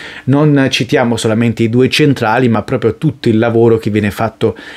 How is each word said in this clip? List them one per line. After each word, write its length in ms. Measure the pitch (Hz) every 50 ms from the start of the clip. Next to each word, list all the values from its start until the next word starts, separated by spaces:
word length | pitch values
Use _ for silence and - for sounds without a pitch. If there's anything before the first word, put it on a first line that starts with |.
| - - - - -
Non 440 | 127 135 143 156 151 143 139 135 131
citiamo 460 | - - 127 - 147 139 123 117 117
solamente 460 | 107 - 113 110 113 117 117 107 -
i 60 | 117 110
due 220 | 113 123 127 123
centrali, 580 | - - 151 147 131 - 120 107 110 127 131 120
ma 140 | 110 107
proprio 340 | 101 - 139 110 110 113 107
tutto 320 | - - 151 - - - 120
il 100 | 110 110
lavoro 380 | 117 117 113 117 117 113 113
che 140 | 110 - 107
viene 200 | 101 107 104 101
fatto 460 | - - 113 107 - - - 107 104 - - - -